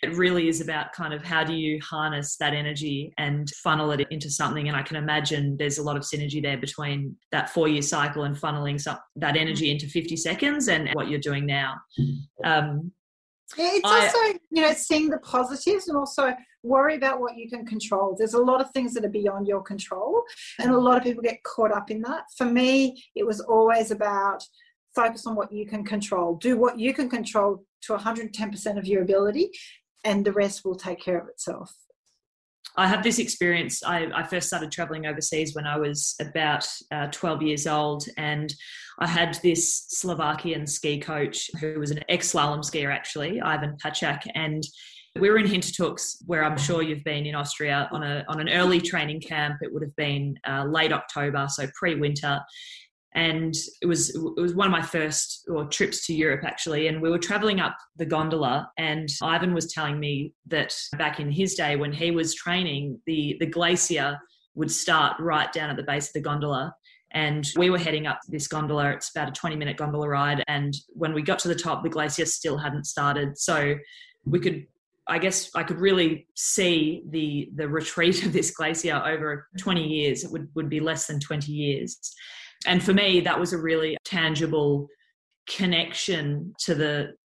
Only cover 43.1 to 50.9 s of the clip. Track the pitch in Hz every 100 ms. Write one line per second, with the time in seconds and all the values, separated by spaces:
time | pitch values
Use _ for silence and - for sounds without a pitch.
43.1 | 156 147 220 - 151 147 147 156 151 156
44.1 | 143 - - 156 156 151 - - - -
45.1 | - 196 214 202 190 180 - 170 - -
46.1 | - - 170 156 151 139 170 160 151 160
47.1 | 147 147 147 147 - 151 143 143 156 147
48.1 | 143 - 156 160 175 180 175 170 175 151
49.1 | 156 - 156 147 147 160 156 151 147 147
50.1 | 143 143 135 - 135 139 160 160